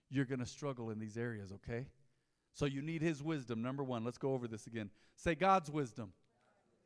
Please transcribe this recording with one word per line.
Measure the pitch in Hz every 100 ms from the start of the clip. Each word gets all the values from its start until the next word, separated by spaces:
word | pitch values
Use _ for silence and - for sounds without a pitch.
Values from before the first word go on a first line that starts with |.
| -
you're | 131
gonna | 127 131 123
struggle | - 147 127 113
in | 107
these | 110 107
areas, | 120 110 98
okay? | 98 - 117 139 - _ _ _ _ _
So | -
you | 147 139
need | 151 165
his | 160 147
wisdom, | 147 156 120 113
number | 120 139
one. | 135 120
Let's | 113 120
go | 139
over | 135 120
this | 110 -
again. | 117 107 - - -
Say, | -
"God's | 156 190 190 151
wisdom." | 151 131 - 104 - _ _ _ _ _ _